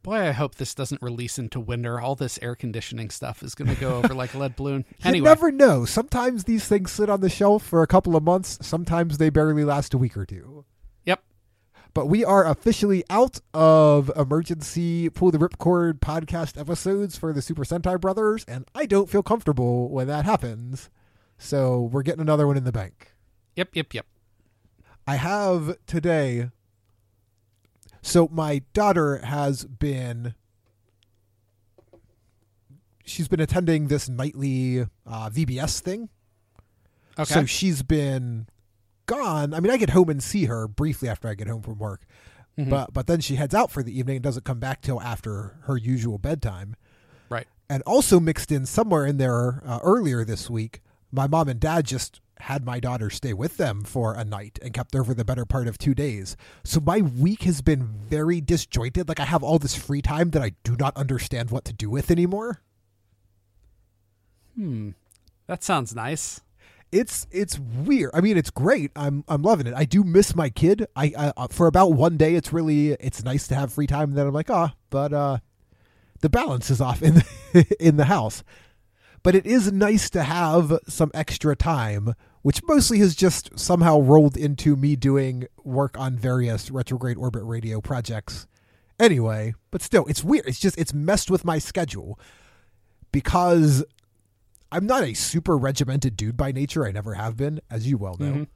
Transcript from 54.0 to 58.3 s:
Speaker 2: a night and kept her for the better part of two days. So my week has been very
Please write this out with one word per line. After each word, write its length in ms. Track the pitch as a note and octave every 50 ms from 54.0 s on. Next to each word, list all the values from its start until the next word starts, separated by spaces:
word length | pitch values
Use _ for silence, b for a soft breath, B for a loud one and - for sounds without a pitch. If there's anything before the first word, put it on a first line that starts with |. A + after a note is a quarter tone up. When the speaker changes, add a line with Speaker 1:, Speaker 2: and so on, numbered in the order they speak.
| A#2 A2 A2
Speaker 2:
a 100 | A2 A2+
night 340 | G#2 G#2 G2+ G#2 G#2 _ -
and 100 | - B2 A2+
kept 200 | B2+ B2 _ -
her 100 | C3+ B2+
for 100 | A2 B2+
the 80 | A2+ A#2
better 200 | - - B2+ A#2+
part 220 | - - C3+ B2
of 100 | A#2 G#2 -
two 160 | - D3 C3+
days. 400 | A#2+ C#3+ C#3+ A2 G2+ F#2+ F#2+ - b b b b b b
So 160 | - - E3
my 200 | D3 D3 F3 A3
week 420 | G3+ D3 A#2+ B2 C#3 F3+ G#3+ - -
has 180 | F#3 E3+ C#3
been 240 | C3 D#3+ D#3 C3+ B2+
very 520 | A2+ G#2+ G#2 G#2+ A2 C3+ D3+ D3+ E3